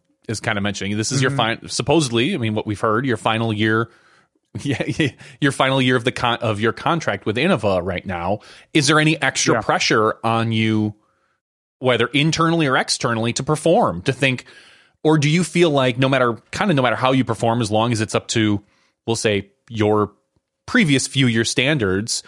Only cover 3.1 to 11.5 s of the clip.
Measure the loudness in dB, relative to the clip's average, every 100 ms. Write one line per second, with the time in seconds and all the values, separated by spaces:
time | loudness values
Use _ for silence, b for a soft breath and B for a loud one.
3.1 | -2 0 0 -2 0 0 0 -2 b b
4.1 | b b _ _ -10 -6 -4 -4 -2 -2
5.1 | -4 B -4 -2 2 2 2 2 2 0
6.1 | -2 -2 -2 -2 -2 -2 -2 -2 -2 -2
7.1 | -4 -4 -2 0 0 0 0 -2 -6 -6
8.1 | -6 -4 -4 B B B 0 2 2 2
9.1 | 0 -2 -2 0 0 0 0 2 2 2
10.1 | 0 -2 0 0 0 0 0 -2 -4 _
11.1 | _ _ _ _